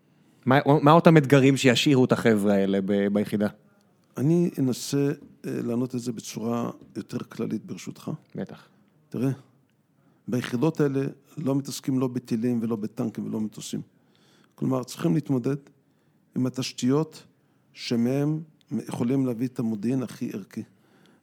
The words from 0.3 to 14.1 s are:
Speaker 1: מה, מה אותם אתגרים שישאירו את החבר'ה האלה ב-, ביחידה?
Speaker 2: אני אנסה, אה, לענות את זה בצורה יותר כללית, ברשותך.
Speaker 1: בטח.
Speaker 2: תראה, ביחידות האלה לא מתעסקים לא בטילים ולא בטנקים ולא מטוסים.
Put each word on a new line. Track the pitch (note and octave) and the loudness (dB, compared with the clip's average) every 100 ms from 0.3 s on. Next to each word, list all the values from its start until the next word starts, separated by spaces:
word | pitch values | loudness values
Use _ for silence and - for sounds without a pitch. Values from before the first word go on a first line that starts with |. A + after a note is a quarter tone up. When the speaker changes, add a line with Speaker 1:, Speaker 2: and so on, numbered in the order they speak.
| _ B2 | _ 2
Speaker 1:
מה, | C3+ - D3+ | 4 4 4
מה | C#3+ | 6
אותם | E3 F3 D#3+ | 8 8 8
אתגרים | C3 C#3 C3 C3+ | 8 6 6 4
שישאירו | C3 A#2 D3+ C3 | 4 4 4 4
את | B2 | 4
החבר'ה | A#2 A#2 G#2+ G#2 | 4 4 4 4
האלה | G2+ G2 G2 | 2 2 0
ב-, | F#2+ G2+ G2+ | 2 2 2
ביחידה? | G2+ G#2 G#2 G#2 - _ _ _ _ _ - | 0 -2 -2 -2 -4 _ _ _ _ _ -4
Speaker 2:
אני | C#3 F3 F3 - | 0 2 0 0
אנסה, | C3 A2+ - C#3+ C#3+ C#3+ - - - | -2 -2 -4 -2 0 -2 -10 -16 -10
אה, | B2+ | -8
לענות | A#2+ A#2 B2+ | -4 -4 -4
את | B2 | -6
זה | A#2+ | -6
בצורה | G#2+ - A#2 A2+ A#2 A#2+ - - - | -8 -10 -8 -4 -4 -4 -8 -14 -14
יותר | - A#2+ | -10 -10
כללית, | - - A2 A2+ | -10 -8 -6 -6
ברשותך. | - F#2 - - - D#3+ _ | -10 -14 -14 -14 -12 -12 _
Speaker 1:
בטח. | - G2 - - _ _ _ _ | -12 -12 -14 -20 _ _ _ _
Speaker 2:
תראה, | - C3+ B2 - _ _ _ _ _ _ _ - | -6 -4 -6 -12 _ _ _ _ _ _ _ -6
ביחידות | B2 - A#2+ D#3 D#3+ | -6 -4 -2 -2 0
האלה | D3 C3+ C#3 - _ - | -2 -2 -6 -10 _ -6
לא | C3+ | -2
מתעסקים | C#3 C3+ C3 - B2+ | -2 -4 -8 -4 -2
לא | C3 | -2
בטילים | B2 - A2+ B2 A#2 | -4 -6 -4 -2 -2
ולא | A2 A2+ | -2 -4
בטנקים | G#2+ - A#2+ G#2+ G#2 | -6 -6 -6 -6 -8
ולא | A2 | -6
מטוסים. | G#2+ - - G#2 - _ _ | -6 -10 -10 -10 -12 _ _